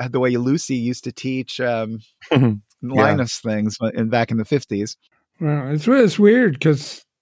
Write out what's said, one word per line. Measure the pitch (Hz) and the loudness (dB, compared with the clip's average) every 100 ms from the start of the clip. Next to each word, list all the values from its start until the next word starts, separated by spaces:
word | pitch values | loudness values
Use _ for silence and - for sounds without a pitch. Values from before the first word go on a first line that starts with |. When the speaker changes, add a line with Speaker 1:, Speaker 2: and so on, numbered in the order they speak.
| 123 | -4
Speaker 1:
the | 127 | 0
way | 127 120 | 2 2
Lucy | 127 151 - 131 | 0 -2 -2 -4
used | 120 123 | -2 -6
to | 127 | -10
teach, | - 131 131 123 - | -8 -6 -6 -6 -4
um, | 123 113 110 110 - | -2 -2 -4 -8 -14
Speaker 2:
<laughs> | _ - | _ 0
Yeah. | 139 123 104 _ - | 4 4 0 _ -14
Speaker 1:
Linus | 127 135 143 151 120 - | -4 2 2 2 -2 -4
things | 113 104 107 - 113 | -4 -2 -2 -2 -4
in, | - 113 | -2 0
back | 117 117 | 0 0
in | 113 | -2
the | |
fifties. | 107 143 - 101 107 - _ _ _ - | 0 -2 -2 -4 -4 -10 _ _ _ -6
Speaker 3:
Well, | 156 147 131 | -2 -2 -2
it's, | 151 233 | -2 2
it's | 269 214 - | 4 2 4
weird | 208 247 226 131 | 4 6 2 2
'cause | 160 135 - - _ _ | 2 0 -2 -16 _ _